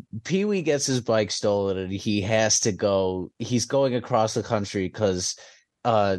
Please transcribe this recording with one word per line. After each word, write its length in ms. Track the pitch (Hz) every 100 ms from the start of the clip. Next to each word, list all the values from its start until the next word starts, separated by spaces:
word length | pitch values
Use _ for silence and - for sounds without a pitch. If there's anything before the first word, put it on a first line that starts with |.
| - 110
Pee-wee 380 | - 185 208 202
gets 240 | 156 143 143
his 140 | 127
bike 300 | 113 110 104
stolen, 460 | - 107 101 98 92
and 140 | 92
he 300 | 98 110 104
has 380 | 98 110 110 -
to 120 | 120
go, 580 | 92 104 98 95 92 90 -
he's 280 | 117 123 110
going 280 | 135 135
across 400 | 120 - 120 110
the 80 | -
country 460 | 104 110 101 101 92
'cause, 480 | - 104 90 87 - - - _ _
uh, 340 | 120 110 101